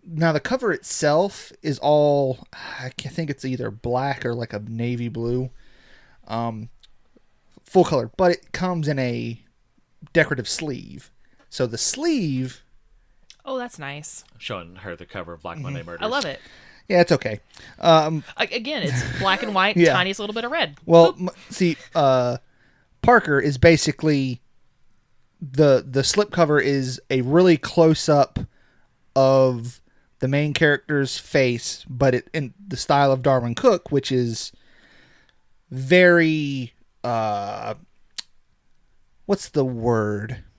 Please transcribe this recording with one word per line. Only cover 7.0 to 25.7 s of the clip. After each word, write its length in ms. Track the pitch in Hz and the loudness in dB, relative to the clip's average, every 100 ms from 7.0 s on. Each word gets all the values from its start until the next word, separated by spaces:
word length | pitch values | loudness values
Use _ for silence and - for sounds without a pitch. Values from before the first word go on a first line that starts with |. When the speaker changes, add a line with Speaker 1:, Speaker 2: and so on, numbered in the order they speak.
| _ _ _ _ _ _ | _ _ _ _ _ _
Speaker 1:
full 200 | _ 190 175 | _ 2 4
color, 260 | 143 117 - | 0 -4 0
but 140 | 180 | 0
it 200 | 175 _ | 0 _
comes 360 | - 185 175 151 | -8 -4 -4 -4
in 120 | 139 | -2
a 420 | 127 120 117 120 _ _ _ _ _ _ - | -4 -4 -8 -12 _ _ _ _ _ _ -2
decorative 340 | 170 151 131 113 | 2 2 0 -4
sleeve. 600 | - 156 131 - - - _ _ _ _ | -6 -6 -8 -12 -20 -20 _ _ _ _
So 180 | - 127 | -4 -4
the 100 | 110 | -2
sleeve 840 | - - 330 302 165 131 131 - _ - _ _ _ _ _ - - | -6 -2 -2 0 -2 -2 -6 -10 _ -20 _ _ _ _ _ -20 -10
Speaker 2:
Oh, 120 | 262 | -10
that's 200 | 247 - | -10 -12
nice. 460 | 139 143 151 - - - | -14 -12 -12 -14 -16 -18
Speaker 3:
Showing 400 | - 98 85 90 | -12 -10 -12 -16
her 180 | 92 85 | -14 -14
the 100 | 85 | -12
cover 280 | 101 85 | -12 -12
of 80 | 85 | -12
Black 140 | 87 85 | -12 -12
Speaker 1:
Mm-hmm. 60 | |
Speaker 3:
Monday 160 | 135 - | -10 -10
Speaker 2:
I 20 | |
Speaker 3:
Murders. 260 | 82 85 208 | -12 -8 -4
Speaker 2:
love 140 | 262 | -4
it. 160 | 202 135 - - - - _ | -4 -10 -16 -20 -20 -20 _
Speaker 1:
Yeah, 140 | 180 | 2
it's 100 | 170 | 4
okay. 300 | 156 - 107 _ - - - | 2 -2 -10 _ -20 -20 -2
Um, 460 | - 160 156 160 - - | 4 4 4 -4 -8 -8
Speaker 2:
A-, 60 | 339 - | -6 -6
again, 280 | 226 294 | -8 -6
it's 360 | 147 123 - - | -4 -4 -6 -4
black 240 | 190 190 | 0 0
and 100 | 214 | 0
white, 220 | 196 190 180 | 0 0 4
Speaker 1:
<laughs> 0 | |
Yeah. 140 | 165 | 4
Speaker 2:
tiniest 300 | 147 185 190 | 4 0 -4
little 120 | 208 | -8
bit 120 | 214 240 | -8 -6
of 60 | |
red. 260 | 320 185 139 - | -4 -6 -8 6
Speaker 1:
Well, 260 | 170 165 | 8 8
Speaker 2:
Boop. 60 | 349 180 | 4 -8
Speaker 1:
m-, 20 | - - | -10 -16
see, 260 | - 180 151 - | -2 0 0 -4
uh, 440 | 165 139 131 123 120 _ _ _ _ _ _ | 0 4 4 2 -4 _ _ _ _ _ _
Parker 360 | - 240 - 143 | 4 4 4 0
is 180 | 147 135 | 0 6
basically 840 | 165 165 - - 156 147 135 123 _ _ _ _ _ _ _ _ _ _ | 6 6 2 -2 0 0 -2 -6 _ _ _ _ _ _ _ _ _ _
the, 460 | 147 131 151 | -10 2 4